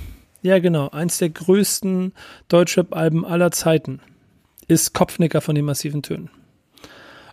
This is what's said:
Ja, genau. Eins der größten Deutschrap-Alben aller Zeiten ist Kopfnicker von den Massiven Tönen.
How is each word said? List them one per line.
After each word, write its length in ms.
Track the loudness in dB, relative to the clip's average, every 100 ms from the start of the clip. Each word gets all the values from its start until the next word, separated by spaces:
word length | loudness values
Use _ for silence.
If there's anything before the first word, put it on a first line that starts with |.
| -16 -18 _ _
Ja, 180 | 2 4
genau. 300 | 4 0 -2
Eins 260 | -4 -4 -2
der 120 | -4
größten 840 | -2 2 4 2 -2 -2 -2 -4 -8 -20 -20 _
Deutschrap-Alben 800 | 2 4 0 -2 0 0 0 0
aller 260 | 0 0
Zeiten 480 | 0 0 0 -2 -12 -16 _ _ _ _ -18 0
ist 240 | 2 2
Kopfnicker 480 | 0 -2 0 0 0
von 120 | 0
den 120 | -2 -2
Massiven 360 | -4 -6 -8
Tönen. 280 | -8 -10 -10 -20 _ _ _ _ -20 -20 -20 -20 -20